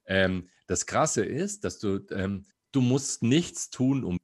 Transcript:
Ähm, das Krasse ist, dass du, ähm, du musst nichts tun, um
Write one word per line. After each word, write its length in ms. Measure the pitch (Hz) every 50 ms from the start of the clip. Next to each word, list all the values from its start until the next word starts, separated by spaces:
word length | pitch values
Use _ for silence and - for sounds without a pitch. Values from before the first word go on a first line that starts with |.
| _
Ähm, 420 | - 95 95 95 95 92 90 87 - _ _ _ -
das 180 | 92 82 -
Krasse 400 | - 95 117 156 151 - 123 95
ist, 380 | - 98 143 190 202 - - -
dass 140 | 92 - -
du, 200 | - 101 95 98 101 -
ähm, 340 | - 98 95 98 101 92 - - _ _ _ _
du 100 | - 135
musst 420 | 127 120 127 139 - - - - -
nichts 460 | 113 135 170 170 - - - - -
tun, 340 | - - 127 131 139 135 101
um 120 | 90 87 87